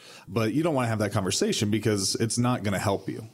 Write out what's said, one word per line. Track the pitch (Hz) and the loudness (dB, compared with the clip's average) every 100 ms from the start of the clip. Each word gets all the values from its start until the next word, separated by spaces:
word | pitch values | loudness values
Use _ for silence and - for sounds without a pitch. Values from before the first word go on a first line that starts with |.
| - - - | -20 -20 -4
But | 113 110 | -2 0
you | 139 | 0
don't | 165 | 0
wanna | 135 113 | 0 0
have | 107 | 0
that | 107 | 0
conversation | 110 92 - 220 - 104 | 0 0 0 0 0 0
because | 107 110 104 95 - | 2 2 2 0 0
it's | 110 120 | 0 2
not | 123 123 | 0 0
gonna | 101 92 | 0 0
help | 104 95 - | 0 0 -2
you. | - 110 | -10 -10